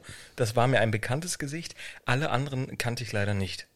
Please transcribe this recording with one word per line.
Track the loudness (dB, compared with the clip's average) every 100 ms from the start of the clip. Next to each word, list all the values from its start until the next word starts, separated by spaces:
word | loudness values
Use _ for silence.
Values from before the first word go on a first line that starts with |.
| -8 -18 -8 -2
Das | 0
war | 4 6
mir | 6
ein | 4
bekanntes | 2 0 -2 -2 -6
Gesicht. | -6 -6 -10 -12 -14 -6
Alle | 0 0 2
anderen | 0 0 -2 -4 -2
kannte | -2 -2
ich | -2
leider | 0 2
nicht. | 2 0 -4 -12